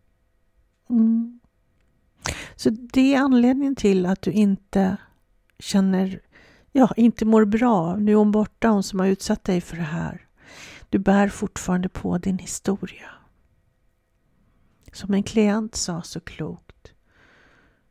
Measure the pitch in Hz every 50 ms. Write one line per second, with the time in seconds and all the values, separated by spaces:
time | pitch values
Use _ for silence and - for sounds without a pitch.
0 | _ _ _ _ _ _ _ _ _ _ _ _ _ _ _ _ _ - 240 226
1 | 226 226 226 233 233 233 240 240 _ _ _ _ _ _ _ _ _ _ _ _
2 | _ _ _ _ - - - - - - - - - 247 220 240 254 240 - 262
3 | 262 269 277 254 277 277 254 240 240 247 262 277 285 269 269 - - 202 196 190
4 | 180 180 190 - - 196 160 214 208 202 190 - _ - - 196 190 185 202 -
5 | - _ _ _ _ _ _ _ _ _ _ _ - - - 196 190 190 190 185
6 | 190 190 190 - _ _ _ - _ _ _ _ _ _ - 277 262 - - -
7 | 233 233 - - 220 220 220 220 220 202 214 220 254 247 226 185 160 170 180 214
8 | 208 208 208 214 214 214 208 214 214 - _ - - 233 214 202 190 - - 185
9 | 185 190 190 - - - 214 - - - 185 180 - - 165 165 170 151 165 165
10 | 160 - - 185 _ _ _ _ _ - - - - - - - - - - 202
11 | 190 190 190 202 202 202 - - 208 - - - - - 180 180 185 185 - -
12 | - 180 175 180 - 190 185 180 - - - - - - 196 - 185 - - -
13 | - - - - _ _ _ _ _ _ _ _ _ _ _ _ _ _ _ _
14 | _ _ _ _ _ _ _ _ _ _ _ _ _ _ _ _ _ - - -
15 | - 185 196 196 202 - - 226 214 208 202 226 220 220 - - - - 170 160
16 | - - - 160 - - - - 156 - 170 - _ _ - _ _ - _ _
17 | _ _ _ _ _ _ _ _ _ _ _ _ _ _ _ _ _ _